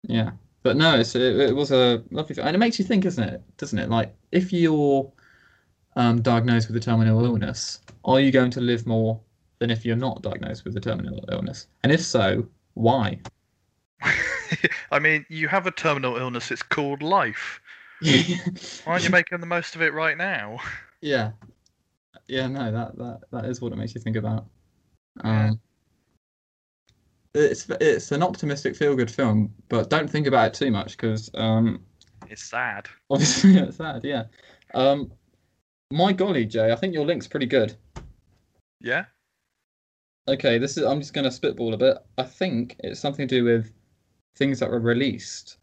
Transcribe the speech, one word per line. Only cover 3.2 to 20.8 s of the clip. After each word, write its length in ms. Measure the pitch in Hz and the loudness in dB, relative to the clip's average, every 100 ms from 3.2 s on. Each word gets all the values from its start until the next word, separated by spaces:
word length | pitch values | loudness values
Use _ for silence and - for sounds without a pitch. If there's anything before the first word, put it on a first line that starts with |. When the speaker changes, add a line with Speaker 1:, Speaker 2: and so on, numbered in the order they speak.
Speaker 1:
it? 180 | 101 - - - | -4 -6 -16 -12
Doesn't 220 | 143 101 | -6 -4
it? 100 | 58 | 0
Like, 260 | 117 - - _ | 0 -2 -8 _
if 220 | 180 185 | 0 0
you're, 580 | 175 165 151 143 139 139 _ _ _ _ _ _ _ _ - | 2 2 4 4 2 0 _ _ _ _ _ _ _ _ 0
um, 260 | 120 117 | 2 4
diagnosed 460 | 117 117 123 117 113 | 2 2 4 2 0
with 100 | 117 | -4
a 20 | |
terminal 460 | 127 113 110 110 123 | 0 4 4 4 4
illness, 540 | 113 - - - - - - - | 0 -2 -6 -10 -12 -18 -8 2
are 140 | 131 | 4
you 120 | 139 | 6
going 200 | 131 123 | 4 2
to 100 | 123 | 2
live 240 | 120 120 113 | 0 0 0
more 340 | 113 110 113 _ _ _ _ | 0 0 -2 _ _ _ _
than 140 | 120 | -2
if 120 | 113 | 0
you're 120 | 120 117 | 0 -2
not 260 | 131 - | -2 -6
diagnosed 420 | 104 - - - | -8 -8 -8 -10
with 140 | - - | -8 -6
a 20 | |
terminal 460 | 120 101 - - - | -4 -4 -6 -10 -8
illness? 360 | - - - - _ | -6 -6 -10 -18 _
And 80 | 139 | 2
if 100 | 165 | 2
so, 460 | 170 117 - 101 113 _ _ - | 2 0 2 0 -4 _ _ 0
why? 440 | 117 131 107 - - _ _ _ _ _ _ _ | 2 2 -2 -6 -14 _ _ _ _ _ _ _
Speaker 2:
<laughs> 920 | - - - - - 160 - - - | -2 -2 -2 -6 -6 -2 -2 -4 -2
I 60 | 143 | 0
mean, 280 | 151 156 147 | 2 0 -4
you 180 | 160 151 | -6 -2
have 180 | 190 180 | -2 -2
a 40 | |
terminal 460 | - 160 143 127 120 | -2 -2 0 -2 -4
illness. 320 | 127 120 - | -6 -6 -8
It's 140 | 120 | -10
called 400 | - - 143 139 | -4 -2 -2 -4
life. 580 | 151 190 127 - - - - - | 0 0 0 -4 -12 -14 -20 -20
Speaker 1:
<laughs> 200 | - - | -20 -4
Speaker 2:
Why 120 | 160 135 170 175 - - - - - | 2 2 2 -2 -4 -8 -14 -14 -4
aren't 160 | 175 | -2
you 60 | 180 | 4
making 280 | 180 165 175 | 2 2 -8
the 40 | 170 | -4
most 300 | 175 165 165 | -4 -4 -2
of 60 | |
it 100 | 160 | -2
right 240 | 147 160 151 | 0 -2 -2
now? 420 | 190 156 104 120 | -4 -4 -8 -12
<laughs> 60 | - - | -12 -14